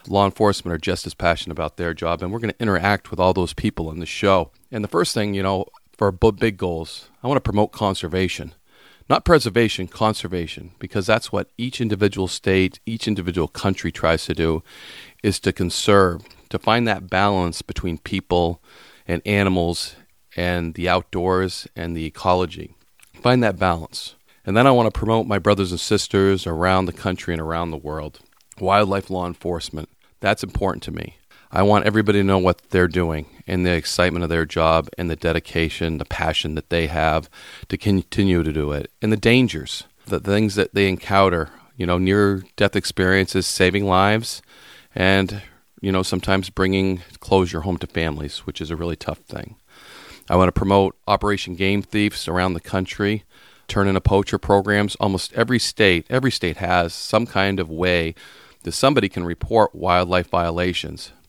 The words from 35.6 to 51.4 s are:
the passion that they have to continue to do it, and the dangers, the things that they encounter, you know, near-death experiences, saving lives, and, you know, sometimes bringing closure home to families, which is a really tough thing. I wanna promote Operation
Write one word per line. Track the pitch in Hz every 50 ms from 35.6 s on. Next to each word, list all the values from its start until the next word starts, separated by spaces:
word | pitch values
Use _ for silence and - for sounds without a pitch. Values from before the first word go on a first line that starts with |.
| 82 80 - - 85 82 80 76
the | 73
passion | - - - 78 80 78 - - 82 76
that | 78 - -
they | 85 85 82 78
have | 80 80 78 80 78 80 76 - - - - - - - - -
to | - -
continue | - 104 98 95 82 - - 113 101 98 90 85 80
to | 78 71
do | 78 73 73
it, | 73 71 - - _ -
and | - 107
the | 110 104
dangers, | - 113 120 127 127 110 - 80 - - - - - _ _ _ _
the | - 98 78
things | - 98 98 104 110 107 98
that | 104 92 - -
they | 104 98 95
encounter, | 92 87 - - 101 98 98 95 87 82 78 - - - _ _ _
you | - 90 85
know, | 90 90
near-death | 92 92 98 104 104 101 98 95 92 - _ - 104 98 -
experiences, | 101 - - - - 92 92 95 95 95 - - 95 87 -
saving | - - 95 92 90 101 101
lives, | 95 92 92 95 101 107 110 117 - - - - _ _ - - - - - - _ -
and, | - 92 95 98 98 95 92 104 101 - - - _ _ _ _ -
you | - 98
know, | 95 92 92
sometimes | - - 92 - - 95 95 92 -
bringing | - - 95 92 95 95 95 95 95 90 90 - - -
closure | - - - 95 92 85 85 82
home | 80 98 90 80
to | - -
families, | - 85 82 80 73 76 76 71 - -
which | - - 85 -
is | 85 76
a | 82
really | 78 85 85 82 -
tough | - - 76 -
thing. | _ - - - - - - _ _ _ _ - - - - - - - - - _ -
I | -
wanna | 90 92 87
promote | - - 98 95 98 98 98 95 - _ - -
Operation | 104 98 - 104 101 101